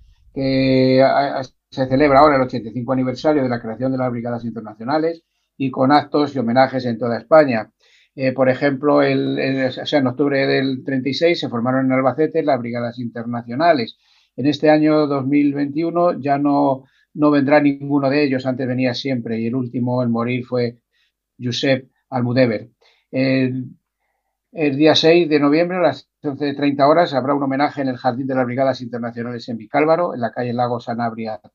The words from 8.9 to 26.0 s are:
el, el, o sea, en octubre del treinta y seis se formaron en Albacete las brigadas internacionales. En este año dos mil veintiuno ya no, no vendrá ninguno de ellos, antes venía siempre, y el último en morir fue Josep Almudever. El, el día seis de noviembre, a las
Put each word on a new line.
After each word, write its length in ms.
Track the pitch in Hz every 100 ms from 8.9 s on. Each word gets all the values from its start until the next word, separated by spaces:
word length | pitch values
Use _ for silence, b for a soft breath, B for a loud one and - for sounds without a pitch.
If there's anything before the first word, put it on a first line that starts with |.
| 143
el, 360 | 139 135 135 139
el, 280 | 135 135 131
o 200 | - -
sea, 120 | 147
en 80 | 127
octubre 400 | 123 143 139 139
del 380 | 139 135 131
treinta 240 | 139 135 135
y 60 |
seis 260 | 127 165 165
se 80 | 151
formaron 380 | 117 120 131 131
en 60 |
Albacete 520 | 131 131 123 156 160
las 160 | 147 127
brigadas 380 | 117 120 120 117
internacionales. 1000 | 117 117 117 120 117 123 170 147 110 - _ _ _ -
En 100 | 135
este 240 | 143 156
año 380 | 156 151 151 147
dos 180 | 139 131
mil 260 | 147 143
veintiuno 680 | 143 143 143 165 170 175 160
ya 180 | 139 139
no, 460 | 143 143 143 131 b b b
no 160 | - 147
vendrá 280 | 147 139 147
ninguno 480 | 143 139 139 143 135
de 120 | 143
ellos, 240 | 147 131 135
antes 220 | 131 123
venía 260 | 127 127
siempre, 460 | 117 139 123 117 113
y 80 | 117
el 80 | 131
último 440 | 120 123 123 123
en 100 | 120
morir 320 | 117 120 123
fue 340 | - 123 120 117 _ _ _ _ _ -
Josep 480 | 123 117 143 175 - _ -
Almudever. 600 | 131 120 123 127 104 - _ _ _ _
El, 560 | 131 131 131 127 131 131 - _ _ _ _ _ _ _
el 240 | - 147 135
día 180 | 156
seis 340 | - 160 175 156
de 120 | 151
noviembre, 380 | 143 156 175 185
a 40 |
las 260 | 160 -